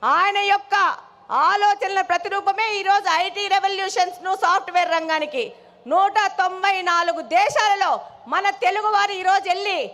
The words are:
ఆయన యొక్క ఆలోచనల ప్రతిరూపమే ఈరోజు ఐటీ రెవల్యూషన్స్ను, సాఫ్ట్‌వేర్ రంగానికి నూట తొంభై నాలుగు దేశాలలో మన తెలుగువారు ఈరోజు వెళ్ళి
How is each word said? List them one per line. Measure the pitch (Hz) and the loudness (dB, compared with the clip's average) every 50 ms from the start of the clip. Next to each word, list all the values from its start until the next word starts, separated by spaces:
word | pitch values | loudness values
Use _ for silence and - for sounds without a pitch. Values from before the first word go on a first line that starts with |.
ఆయన | - 233 285 330 370 403 403 403 403 403 392 | 2 2 2 2 2 2 2 0 0 2 0
యొక్క | 403 392 - 392 403 381 330 269 - - - - - - - | 0 0 -2 0 2 2 0 0 -4 -10 -20 -20 -20 -12 -4
ఆలోచనల | - 247 294 330 392 403 415 415 403 403 403 381 392 392 | -2 2 2 2 2 2 2 2 2 0 -2 -2 -2 -2
ప్రతిరూపమే | 370 359 349 349 349 403 381 403 392 403 392 392 440 440 427 403 | -2 0 -2 -2 -2 -4 -6 -2 -2 -2 0 0 -2 -2 -2 -4
ఈరోజు | 392 381 392 403 403 415 320 320 359 | 0 2 2 2 2 2 0 0 0
ఐటీ | 392 381 392 403 392 | -2 -2 -4 -2 0
రెవల్యూషన్స్ను, | 381 392 381 392 392 381 381 381 381 - 359 359 359 - - 370 381 | 0 0 0 0 -2 -2 -4 -4 0 0 0 0 -2 -8 -4 -4 -2
సాఫ్ట్‌వేర్ | 381 392 339 359 392 392 381 339 359 349 349 330 330 | 0 2 2 2 2 0 0 0 0 0 2 0 -2
రంగానికి | 320 320 320 320 302 294 - 262 233 - - - - - - - - 240 | -2 -2 -2 -2 -2 -4 -4 -6 -6 -6 -8 -18 -20 -20 -20 -20 -8 0
నూట | 285 359 392 403 403 427 415 392 392 - | 2 2 2 4 2 2 0 0 0 0
తొంభై | 381 370 370 370 381 392 392 381 | -2 -2 -2 -2 0 0 0 0
నాలుగు | 370 349 339 339 339 339 339 330 311 220 311 349 | 0 0 0 2 2 0 -2 -4 -6 0 2 2
దేశాలలో | 403 508 - - 427 427 403 403 381 339 277 214 - - - - - 233 | 2 2 2 2 2 2 2 2 2 0 0 -2 -4 -10 -20 -20 -10 -4
మన | 269 349 392 403 | -4 0 0 0
తెలుగువారు | 392 392 - 359 392 403 415 427 427 403 403 403 | -2 0 0 0 0 0 -2 0 2 2 2 0
ఈరోజు | 403 370 370 370 381 392 381 370 | -2 -2 0 2 2 2 2 0
వెళ్ళి | 349 381 403 415 381 330 254 190 | -2 -2 -2 -4 -2 -2 -4 -6